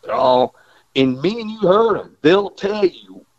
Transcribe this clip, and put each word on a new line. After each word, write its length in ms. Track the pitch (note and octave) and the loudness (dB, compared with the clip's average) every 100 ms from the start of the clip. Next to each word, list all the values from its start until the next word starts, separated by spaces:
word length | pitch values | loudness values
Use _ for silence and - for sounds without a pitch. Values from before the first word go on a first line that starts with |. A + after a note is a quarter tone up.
They're 100 | - | -8
all, 420 | G#2+ C3 B2+ B2 - _ _ _ C3+ | -2 2 2 0 -6 _ _ _ -2
and 260 | C3 B2+ | 0 0
me 180 | E3 A#3 | -4 -6
and 80 | G#3+ | -10
you 100 | A3 | -4
heard 400 | F#3 G3+ A3+ D#3+ | 2 2 2 -2
'em. 180 | F2+ _ | -6 _
They'll 280 | D3 F#3+ G3 | 2 2 0
tell 360 | - G3 G#3+ F#3+ | -8 -6 -2 -2
you, 400 | - - - _ | -4 -18 -20 _